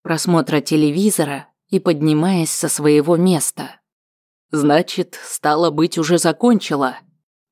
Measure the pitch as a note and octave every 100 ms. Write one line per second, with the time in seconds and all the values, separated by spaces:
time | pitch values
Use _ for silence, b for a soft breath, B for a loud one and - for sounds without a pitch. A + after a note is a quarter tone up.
0 | - D#3+ - E3+ D3+ D#3 C#3+ D#3 D3+ D3+
1 | G#3 G3 D3 C#3 - _ _ F#3+ F#3 D#3
2 | D#3 D3+ F3 F#3 D#3+ - D#3 - D3+ D3
3 | D3 E3+ F#3 E3+ - - C#3+ - _ _
4 | _ _ _ _ _ D#3 D3 D3 F3 -
5 | F3 - - - D3+ D3+ E3+ D3+ D#3+ E3+
6 | D#3 F3 E3+ D#3+ A#3+ A3+ - D3 C3 -
7 | - _ _ _ _